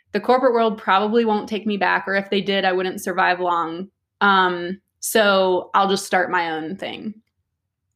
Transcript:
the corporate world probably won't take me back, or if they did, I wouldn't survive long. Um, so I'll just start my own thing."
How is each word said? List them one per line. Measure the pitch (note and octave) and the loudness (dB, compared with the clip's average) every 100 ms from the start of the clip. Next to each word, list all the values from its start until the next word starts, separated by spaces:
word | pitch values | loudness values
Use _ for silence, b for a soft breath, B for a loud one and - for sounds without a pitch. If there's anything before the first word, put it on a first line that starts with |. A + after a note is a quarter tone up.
| B | B
the | G3+ | -4
corporate | G3+ B3+ C4 | 2 4 4
world | A#3 A3+ G#3+ | 2 0 -2
probably | - F#3+ G#3+ A#3 A3+ | 2 2 4 2 2
won't | G#3 - | 0 -2
take | G#3+ G#3+ | -6 -4
me | G3+ | 0
back, | F3+ F3+ F#3+ | 0 0 0
or | G3 | -4
if | G3 | -2
they | G3+ | -2
did, | F#3 G3 F#3+ | 0 0 0
I | |
wouldn't | F#3 F#3 G#3 | 0 -2 -6
survive | G3+ F3+ F3+ F3+ | -6 0 0 0
long. | F3+ E3+ D#3+ E3 G3 _ _ - | 0 -2 -2 -6 -12 _ _ -2
Um, | G3+ F#3+ F#3 F3 F3 F#3+ _ _ | 2 4 2 0 -6 -10 _ _
so | - A3+ G3+ F#3+ F#3+ F#3 - | -2 2 4 4 2 0 0
I'll | G3+ F#3+ | 0 2
just | G3 - | 0 0
start | F#3 E3+ | -2 0
my | F3+ E3+ | -2 -2
own | D#3+ D#3+ G3 | -4 -8 -8
thing." | A2+ - G#3+ G#3 _ _ _ _ _ _ _ | -10 -10 -12 -14 _ _ _ _ _ _ _